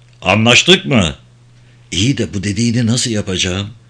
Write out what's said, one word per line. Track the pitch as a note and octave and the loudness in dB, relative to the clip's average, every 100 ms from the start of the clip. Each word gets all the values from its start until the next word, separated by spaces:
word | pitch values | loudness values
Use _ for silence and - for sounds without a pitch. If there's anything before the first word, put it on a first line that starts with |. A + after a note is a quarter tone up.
| _ _ | _ _
Anlaştık | F2+ G#2 A2+ B2 - F#3 | 0 2 4 4 4 2
mı?" | - B2+ E2 - - _ _ - - - - | 2 0 0 -4 -16 _ _ -20 -20 -20 -10
"İyi | E2 A#2+ B2+ | -2 0 0
de | F2+ | -4
bu | G2 | -4
dediğini | G2+ G2+ A#2 A#2 A2+ | -4 -2 0 0 0
nasıl | A#2+ B2 | 0 -2
yapacağım?" | G#2 G2 F2+ F#2 F#2 G2+ - | -4 -4 -4 -2 -4 -6 -12